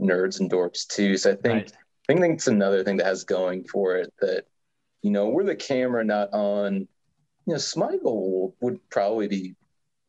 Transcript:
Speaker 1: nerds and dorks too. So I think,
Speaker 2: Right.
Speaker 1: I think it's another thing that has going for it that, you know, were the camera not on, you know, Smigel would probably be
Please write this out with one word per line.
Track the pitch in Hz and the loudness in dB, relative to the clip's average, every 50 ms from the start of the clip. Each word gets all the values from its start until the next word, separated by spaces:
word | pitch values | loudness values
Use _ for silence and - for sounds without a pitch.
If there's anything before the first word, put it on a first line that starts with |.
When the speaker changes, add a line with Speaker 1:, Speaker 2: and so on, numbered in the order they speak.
Speaker 1:
nerds | 98 95 90 90 92 95 95 - | 0 2 2 2 2 0 0 -2
and | 95 87 | -2 0
dorks | - 90 87 87 - - - | 2 0 0 0 -4 -8 -10
too. | - - - 101 98 95 | -6 -2 0 2 2 2
So | 92 - 101 | 2 2 2
I | 98 | 2
think, | - - 120 113 | 2 0 0 0
Speaker 2:
Right. | 110 101 - - - _ _ _ _ _ - | 0 -2 -4 -10 -20 _ _ _ _ _ 2
Speaker 1:
I | 143 180 | 2 4
think | 180 170 160 | 4 2 2
it's | 156 - | 0 2
another | 131 113 101 98 98 98 95 92 | 2 4 4 4 4 2 2 2
thing | 101 95 90 | 2 0 0
that | 87 | 0
has | 95 95 92 - | 0 -2 -2 -2
going | - 98 92 92 90 90 92 90 | -2 -2 0 0 -2 -2 -4 -8
for | - - 98 98 92 90 | -6 -2 0 0 2 0
it | 92 87 - - _ | 0 -2 -4 -4 _
that, | 101 92 85 - - _ _ _ _ _ _ _ _ _ _ _ | -2 -2 -2 -4 -6 _ _ _ _ _ _ _ _ _ _ _
you | - 104 | -2 0
know, | 101 101 104 110 | 2 2 2 2
were | 127 170 202 | 0 0 0
the | 196 151 | 0 -2
camera | 104 - - 139 127 127 127 123 117 110 | -4 -4 -2 -2 0 0 0 0 0 0
not | 107 107 104 101 101 | 0 0 0 0 0
on, | 101 107 104 101 101 104 101 101 98 98 95 - _ _ _ _ _ _ _ _ _ _ _ | -2 -2 0 0 0 0 -2 -2 -2 -4 -4 -8 _ _ _ _ _ _ _ _ _ _ _
you | - | -4
know, | 165 | -4
Smigel | 135 - - - 165 208 285 381 370 311 269 233 104 92 - 185 - - 185 - _ | -4 -4 -4 -2 -2 -2 -2 -2 -2 0 0 0 0 -2 -2 0 -2 -2 -4 -4 _
would | 240 247 - - - _ | -4 -4 -4 -6 -10 _
probably | - 110 101 104 110 113 104 95 | -2 0 0 2 0 0 -2 -2
be | 101 98 92 92 - - _ _ _ _ _ _ _ _ _ | -2 -4 -6 -8 -12 -18 _ _ _ _ _ _ _ _ _